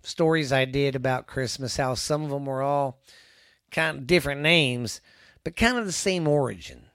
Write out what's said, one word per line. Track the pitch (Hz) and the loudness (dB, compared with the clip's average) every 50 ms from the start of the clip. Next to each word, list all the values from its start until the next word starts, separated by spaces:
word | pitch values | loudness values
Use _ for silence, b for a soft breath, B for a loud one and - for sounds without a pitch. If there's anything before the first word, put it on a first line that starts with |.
stories | _ - - - 170 160 160 160 151 127 | _ -14 -2 0 2 4 4 2 2 2
I | 139 135 131 | 2 2 2
did | 131 131 139 139 139 131 | 2 0 0 0 0 0
about | 135 123 135 127 127 - - | 0 0 0 0 -2 -4 -6
Christmas, | - 135 131 113 - - 135 117 - | -6 -4 -4 -4 -4 -6 -6 -6 -4
how | - 139 127 127 | -2 -2 -2 -2
some | - - - 151 151 156 | -4 -2 -2 -2 -2 -2
of | 147 | -4
them | 139 143 143 | -6 -6 -4
were | 139 135 131 | -6 -4 -2
all | 135 139 143 143 139 135 127 _ b b b b b b b b b b b b b _ | 0 0 0 0 0 -2 -4 _ b b b b b b b b b b b b b _
kind | - 160 160 160 151 139 | -2 0 0 0 -2 -6
of | 131 120 | 0 2
different | 180 175 139 143 139 139 | 2 2 2 0 -6 0
names, | 147 156 170 170 151 127 123 120 120 107 - - b b b b b b b b _ | 4 4 6 6 6 4 0 -2 -4 -6 -8 -10 b b b b b b b b _
but | - 170 | -10 -2
kind | - 220 233 254 240 | 2 2 2 2 2
of | 226 | -2
the | 190 | -2
same | 165 - - 202 185 180 160 | -4 -2 0 0 0 2 2
origin. | 151 147 147 135 120 104 90 - - 65 60 - - _ | 2 2 2 2 0 -4 -8 -14 -18 -18 -20 -20 -20 _